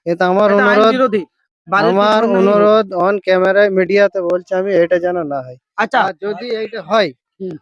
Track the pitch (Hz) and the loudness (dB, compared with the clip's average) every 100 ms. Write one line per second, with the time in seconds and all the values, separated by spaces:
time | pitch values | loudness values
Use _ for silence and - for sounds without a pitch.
0 | 165 170 180 185 208 202 202 208 220 254 | -6 -2 0 2 2 2 2 4 2 2
1 | 262 202 156 _ _ _ - 190 175 190 | 0 -2 -6 _ _ _ -6 -2 0 2
2 | 208 214 226 190 190 208 208 214 202 185 | 2 2 2 2 2 2 4 2 0 -2
3 | 180 202 - 185 190 190 208 190 180 196 | -2 -2 0 0 2 2 2 2 0 2
4 | 202 196 175 180 180 185 196 180 170 180 | 2 0 -4 -4 -4 -4 0 0 2 0
5 | 180 180 151 139 127 127 _ - 220 254 | 0 -4 -4 -8 -10 -18 _ -6 -2 0
6 | 196 160 196 208 247 220 220 220 160 214 | -2 -4 -10 -8 -8 -8 -8 -12 -4 -2
7 | 180 127 _ _ 185 156 | -2 -6 _ _ -12 -12